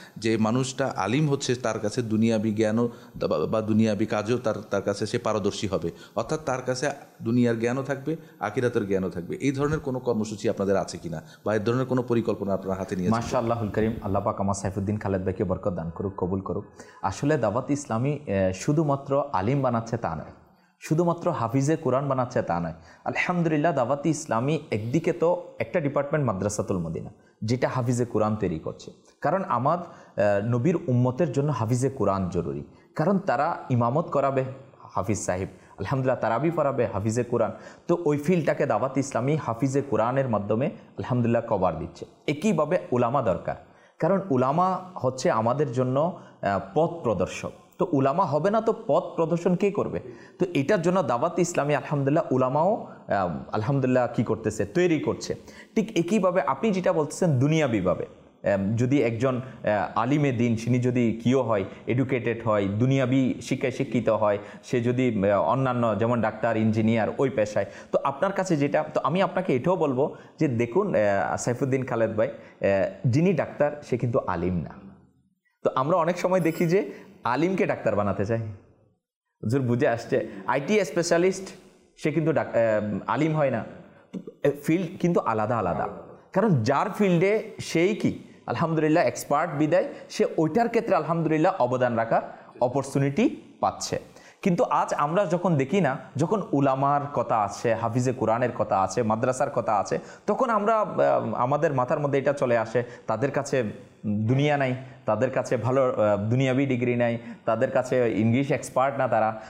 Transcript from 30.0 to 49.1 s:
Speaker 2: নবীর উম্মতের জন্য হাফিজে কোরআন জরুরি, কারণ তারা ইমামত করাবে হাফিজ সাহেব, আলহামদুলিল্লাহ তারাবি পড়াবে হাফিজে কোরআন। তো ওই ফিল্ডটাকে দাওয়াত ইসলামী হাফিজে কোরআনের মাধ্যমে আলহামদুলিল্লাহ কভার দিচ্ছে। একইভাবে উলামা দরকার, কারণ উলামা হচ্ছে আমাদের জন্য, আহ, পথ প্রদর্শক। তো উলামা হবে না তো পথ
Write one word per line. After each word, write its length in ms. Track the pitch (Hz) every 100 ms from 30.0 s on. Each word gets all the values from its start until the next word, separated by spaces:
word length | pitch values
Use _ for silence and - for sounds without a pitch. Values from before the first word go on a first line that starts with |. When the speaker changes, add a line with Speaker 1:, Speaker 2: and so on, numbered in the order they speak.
| - - 104 101 110
Speaker 2:
নবীর 300 | 120 135 180 -
উম্মতের 440 | 123 123 123 175
জন্য 200 | 135 143
হাফিজে 380 | 123 110 123 135
কোরআন 400 | - 98 98 90
জরুরি, 340 | 87 85 69 73 - _ -
কারণ 240 | 160 202
তারা 380 | 180 123 151 - -
ইমামত 400 | 127 120 135 170
করাবে 340 | 147 135 131 127 - - - - -
হাফিজ 220 | 95 101
সাহেব, 300 | - 90 95 - - -
আলহামদুলিল্লাহ 420 | 95 135 131 120
তারাবি 300 | 113 117 156
পড়াবে 360 | 165 143 127 110
হাফিজে 300 | 101 110 110
কোরআন। 280 | 120 123 107 - - - -
তো 100 | 170 170
ওই 120 | 147
ফিল্ডটাকে 480 | 147 180 143 147 147
দাওয়াত 320 | 110 127 143
ইসলামী 400 | 131 - 123 151 -
হাফিজে 360 | 110 139 135
কোরআনের 460 | - 107 113 131 135
মাধ্যমে 360 | 104 101 110 143 - - -
আলহামদুলিল্লাহ 440 | 113 123 117 117 110
কভার 320 | 104 90 80
দিচ্ছে। 260 | 82 - - - -
একইভাবে 500 | 147 220 170 151 175 -
উলামা 300 | 123 120 139
দরকার, 340 | 127 - - 71 - - - _
কারণ 220 | 160 190 185
উলামা 500 | 131 127 156 185 185 - -
হচ্ছে 360 | 127 127 180
আমাদের 420 | 117 113 135 147
জন্য, 240 | 127 127 131
আহ, 600 | 165 190 - - - 98 -
পথ 300 | 151 165 165
প্রদর্শক। 480 | 123 98 90 - - - - -
তো 80 | 175
উলামা 340 | 139 135 151 185
হবে 260 | 147 175
না 100 | 220
তো 120 | 220 214 -
পথ 160 | 151 -